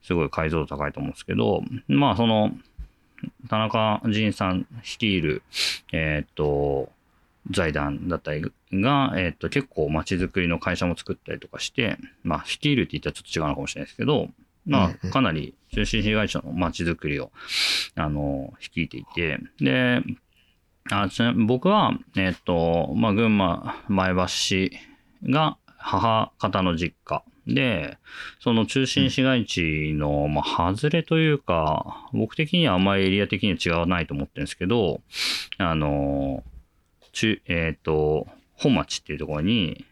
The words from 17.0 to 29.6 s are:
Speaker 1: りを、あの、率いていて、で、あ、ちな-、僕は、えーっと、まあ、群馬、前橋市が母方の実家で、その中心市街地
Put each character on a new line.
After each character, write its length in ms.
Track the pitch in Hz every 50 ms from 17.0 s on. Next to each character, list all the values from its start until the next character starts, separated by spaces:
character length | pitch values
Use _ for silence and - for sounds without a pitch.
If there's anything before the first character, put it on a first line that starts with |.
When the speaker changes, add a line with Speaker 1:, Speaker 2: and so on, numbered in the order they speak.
| - 78
Speaker 1:
り 140 | 71 69
を、 100 | - - _ - - - - - - - - - - - _
あ 140 | - 82 76
の、 440 | 76 73 73 71 69 67 67 - - -
率 220 | - - _ 85
い 80 | 82 76
て 80 | - -
い 80 | -
て、 340 | - - - 85 80 73 - - - _ -
で、 400 | 143 135 131 127 127 123 123 123 - - 113 - _ _ _ _ _ _ _ _ _ _ _ _ _ -
あ、 160 | 104 101 101 95
ち 120 | - -
な-、 100 | 117 120 120
僕 360 | - 113 107 127 127 - 180
は、 280 | 202 214 175 110 - 131 - _ _ -
え 120 | 95 95
ー 60 | 87
っ 60 | -
と、 520 | _ - 90 85 82 85 85 85 76 - 69
ま 140 | 80 113 110
あ、 40 | 101
群 140 | 101 117 110
馬、 540 | 107 104 98 90 85 - - - - - - -
前 260 | 101 95 92 92 90
橋 140 | 90 90 92
市 440 | - - - - 101 92 95 92 - - - - - _ _ _ _ _ -
が 340 | - 127 147 160 151 - _ _ - _ _
母 560 | - - - 95 101 113 110 110 110 - _ _
方 240 | - 107 95 101 92
の 120 | 90 87
実 220 | 80 87 82 - _ _
家 180 | - 76 73 - - _ _ _ 113
で、 500 | 117 135 139 127 110 85 73 - - - _ - - - - - - _
そ 100 | - 123
の 140 | 117 113 110
中 200 | 107 - 135 131
心 240 | 127 - - 135 131
市 140 | - - 131
街 220 | 131 131 123 107
地 480 | - - -